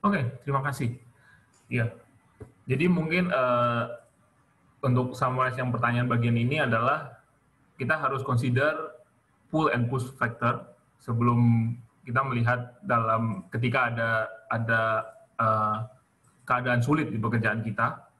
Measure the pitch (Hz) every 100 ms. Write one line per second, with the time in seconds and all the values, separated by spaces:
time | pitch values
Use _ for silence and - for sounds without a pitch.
0 | 202 196 120 - - 139 139 135 120 120
1 | - _ _ - _ _ _ 123 113 -
2 | - _ _ _ - _ - 131 175 170
3 | 156 175 180 165 127 123 120 117 113 -
4 | - _ _ _ _ _ _ _ - 123
5 | 123 - 131 123 127 120 127 120 120 120
6 | 123 117 120 117 120 151 135 113 120 151
7 | - - _ _ _ _ _ _ 123 156
8 | 156 135 - 117 123 123 147 156 - -
9 | - _ _ _ _ 156 156 120 120 127
10 | 117 - 117 117 117 120 - - _ _
11 | - 117 120 120 120 117 113 120 - _
12 | - 120 131 120 117 123 123 - 202 117
13 | 113 113 113 98 - 117 123 131 127 117
14 | 117 113 110 - - 117 113 113 113 110
15 | 110 - - - 113 110 107 107 117 -
16 | _ _ _ _ - 123 123 120 120 151
17 | 151 117 110 113 110 107 110 101 110 -
18 | -